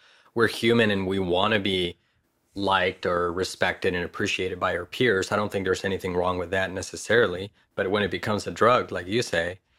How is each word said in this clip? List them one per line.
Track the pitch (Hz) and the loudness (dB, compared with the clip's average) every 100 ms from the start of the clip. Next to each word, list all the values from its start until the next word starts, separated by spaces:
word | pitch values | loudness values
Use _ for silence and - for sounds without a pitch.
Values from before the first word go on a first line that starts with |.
| _ _ _ | _ _ _
we're | 117 110 | 0 0
human | - 117 117 110 | 2 4 4 4
and | 98 92 | 2 0
we | 95 | -2
wanna | 92 90 104 110 | 0 2 2 2
be | 98 92 87 - _ _ _ _ _ 98 | 0 0 -2 -6 _ _ _ _ _ -4
liked | 98 95 92 92 92 | 0 2 2 -2 -2
or | 87 87 | 0 0
respected | 87 90 - 95 85 98 | -2 -4 -2 -2 0 -2
and | 90 | -2
appreciated | 85 - 104 - 92 90 | -4 -4 -4 -2 -4 -2
by | 92 87 | -2 -2
our | 87 | -6
peers. | - 127 95 90 | 0 2 2 2
I | 104 | 0
don't | 104 | -2
think | 104 95 | -2 0
there's | 92 98 | -2 -2
anything | 92 95 90 | -4 -2 -2
wrong | 90 90 | 0 -2
with | 87 | -2
that | 95 92 | -2 -2
necessarily. | 92 90 82 - 113 104 90 101 _ _ - | -6 -8 -10 0 2 4 0 -8 _ _ -4
But | 98 | 0
when | 104 | 0
it | 98 | 0
becomes | 92 - 104 95 | -2 -2 -2 -4
a | |
drug, | 85 110 123 90 | 2 4 4 2
like | 92 90 | -6 -2
you | 113 | -2
say, | 117 85 85 92 _ | 0 -2 -2 -6 _